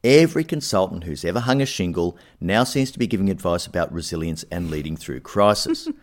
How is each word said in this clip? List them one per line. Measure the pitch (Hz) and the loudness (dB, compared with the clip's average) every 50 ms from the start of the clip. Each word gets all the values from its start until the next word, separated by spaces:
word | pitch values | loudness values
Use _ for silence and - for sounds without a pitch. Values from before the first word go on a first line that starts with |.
| - | 4
Every | 117 135 151 165 160 165 160 160 | 6 8 8 6 6 2 0 -2
consultant | 165 165 151 143 - - 98 95 92 87 87 82 | -2 -4 -6 -4 0 0 0 0 0 -2 -6 -8
who's | 87 76 69 - | -8 -8 -6 -4
ever | 82 90 117 | -2 -2 0
hung | 117 127 127 139 | 0 2 2 2
a | 139 | 0
shingle | 131 - - 92 87 82 87 85 87 - - - _ _ - | 0 -2 -2 -2 -2 0 0 0 -2 -2 -6 -12 _ _ -6
now | - 87 98 110 127 | -2 2 2 2 2
seems | 131 - 139 135 131 - | 2 2 0 -2 -2 -2
to | - | -2
be | 120 104 | -2 0
giving | 117 95 98 98 | 0 2 2 0
advice | 95 85 - 92 85 87 - | 0 0 -2 -2 -2 -2 -4
about | - - 90 82 - - | -4 -4 -4 -4 -2 -4
resilience | 85 80 - 87 82 80 85 80 80 - - - | -6 -8 -6 -4 -4 -4 -4 -4 -6 -8 -8 -6
and | 87 87 80 | -6 -4 -4
leading | 78 76 73 78 80 | -4 -6 -6 -6 -8
through | 76 - - 67 65 | -8 -8 -10 -10 -10
crisis. | - - - 101 101 104 104 - - - 330 - - 330 - - | -12 -4 0 4 4 4 4 4 0 -4 -4 -4 -6 -8 -12 -12